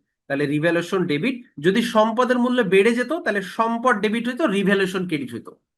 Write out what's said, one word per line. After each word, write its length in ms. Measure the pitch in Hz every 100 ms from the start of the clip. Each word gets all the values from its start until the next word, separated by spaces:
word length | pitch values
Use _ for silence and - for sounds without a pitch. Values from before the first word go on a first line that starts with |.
| _ _ -
তাহলে 200 | 139 143
রিভ্যালুয়েশন 600 | 151 165 170 175 190 151
ডেবিট, 400 | 147 220 262 - -
যদি 240 | 156 214
সম্পদের 560 | 233 220 220 220 247 247
মূল্য 240 | 240 247
বেড়ে 320 | 196 190 208
যেত, 180 | 240 247
তাহলে 300 | 330 339 202
সম্পদ 520 | 190 - 226 233 254 220
ডেবিট 280 | 208 226 233
হইতো, 180 | 254 320
রিভ্যালুয়েশন 600 | 196 190 196 185 185 180
ক্রেডিট 280 | 156 127
হইতো। 180 | 117 - - _